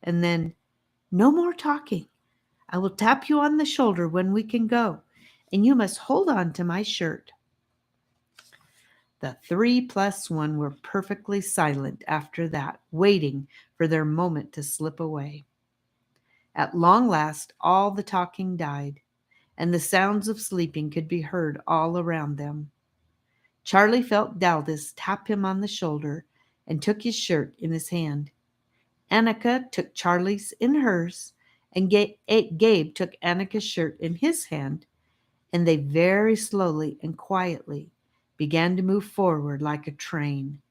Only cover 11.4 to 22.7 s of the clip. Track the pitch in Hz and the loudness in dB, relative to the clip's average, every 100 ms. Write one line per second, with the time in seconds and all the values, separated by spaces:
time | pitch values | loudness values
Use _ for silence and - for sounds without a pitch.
11.4 | 190 - 156 143 135 - - 156 147 - | -4 -2 0 0 -6 -10 -6 -6 -6 -6
12.4 | 170 156 139 - _ 160 190 202 147 139 | -6 -4 -8 -10 _ 2 4 4 2 -4
13.4 | 139 - _ _ 165 160 151 156 180 156 | -10 -18 _ _ 0 2 0 0 0 -2
14.4 | - - 143 - 156 151 165 156 143 147 | -8 -12 -10 -8 -8 -6 -8 -6 -10 -14
15.4 | 143 _ _ _ _ _ _ _ _ _ | -20 _ _ _ _ _ _ _ _ _
16.4 | _ - - 175 170 202 247 170 151 156 | _ -4 -2 2 6 6 6 2 0 -4
17.4 | - _ - 185 202 202 196 190 180 - | -14 _ 2 4 4 -2 -4 -2 -2 -4
18.4 | 185 180 156 143 143 143 _ _ _ _ | -6 -4 -6 -6 -8 -12 _ _ _ _
19.4 | _ - 170 175 165 190 196 208 208 220 | _ -4 0 0 2 2 2 0 -2 -6
20.4 | - 185 165 - 151 151 160 175 151 180 | -6 -4 -4 -4 -6 -6 -4 -4 -4 -4
21.4 | 160 151 - 165 160 175 170 165 147 143 | -4 -4 -2 0 0 -2 -2 -4 -4 -6
22.4 | 147 147 147 | -8 -10 -12